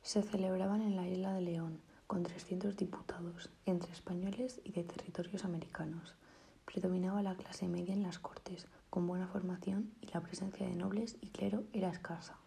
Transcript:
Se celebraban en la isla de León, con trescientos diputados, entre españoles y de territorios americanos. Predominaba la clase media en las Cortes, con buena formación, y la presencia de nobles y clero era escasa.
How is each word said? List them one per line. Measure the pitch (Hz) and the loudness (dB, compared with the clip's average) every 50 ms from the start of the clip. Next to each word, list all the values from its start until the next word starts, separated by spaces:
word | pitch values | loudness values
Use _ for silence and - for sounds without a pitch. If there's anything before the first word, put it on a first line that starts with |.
Se | - - - 208 202 | -6 2 4 4 4
celebraban | 208 - 196 190 190 185 185 190 196 202 214 | 4 2 2 4 4 4 4 4 4 4 4
en | 220 208 196 | 4 4 4
la | 185 180 | 4 2
isla | 180 185 185 190 190 190 | 2 2 2 2 2 2
de | 190 180 | 2 2
León, | 175 170 165 165 165 160 160 - - - - - | 2 0 0 0 -2 -4 -6 -10 -16 -20 -20 -6
con | - 214 185 175 | -2 0 2 2
trescientos | 170 - - - - 190 185 190 202 196 - | 0 0 -6 -4 -2 -2 2 2 0 2 2
diputados, | 190 180 - - - - - 175 170 175 170 170 - - - - - | 0 0 0 -6 -6 -6 -6 -4 -4 -6 -6 -8 -12 -14 -16 -4 2
entre | - 185 175 170 170 175 | 2 2 2 2 -2 -8
españoles | - - - 185 175 185 196 202 - 247 254 247 - - | -10 -6 -4 -2 0 0 0 0 0 -2 -2 -2 -6 -10
y | - 185 | -4 -2
de | 175 170 | -2 -2
territorios | 175 170 - - - 170 - 175 175 202 190 - | -2 -4 -8 -8 -8 -4 -4 -4 -2 -2 -2 -2
americanos. | 185 170 165 165 - - - 160 156 160 170 - - - - - - - - - - - - - | 0 -2 -2 -4 -6 -6 -4 -4 -4 -4 -6 -8 -10 -16 -20 -20 -20 -20 -20 -20 -20 -20 -16 -16
Predominaba | - - 196 185 185 185 185 180 185 196 202 | -2 -2 2 4 4 4 4 4 4 4 4
la | 202 196 185 | 2 2 0
clase | 185 185 - 180 - 185 180 | -2 -6 -10 -6 -2 0 0
media | 175 175 175 180 190 | 2 0 2 2 2
en | 202 202 | 2 2
las | 180 170 - | 2 -2 -4
Cortes, | - - - - - - 180 175 - - - - - - | -8 -10 -10 -10 -10 -8 -8 -8 -10 -14 -18 -20 -12 -2
con | - 185 175 | 0 2 2
buena | 175 180 180 185 | 4 4 2 0
formación, | 185 185 196 180 180 180 180 - 196 196 196 214 214 - - | 0 0 0 0 0 -2 0 0 0 2 2 0 -2 -4 -10
y | - | -12
la | - - 170 170 | -4 -2 -2 -2
presencia | - - - 190 196 196 - 196 | -2 -4 -4 -4 -4 -2 -2 -2
de | 185 180 | 0 0
nobles | 175 180 190 196 208 226 233 - - | 2 2 2 2 2 0 0 -4 -8
y | - | -12
clero | 202 - - 196 202 202 214 214 - - | -10 -4 0 0 2 2 2 0 0 0
era | 220 185 180 | 2 2 2
escasa. | 170 - - - 170 170 - - - - - | 2 0 -4 -4 -6 -6 -6 -10 -14 -16 -18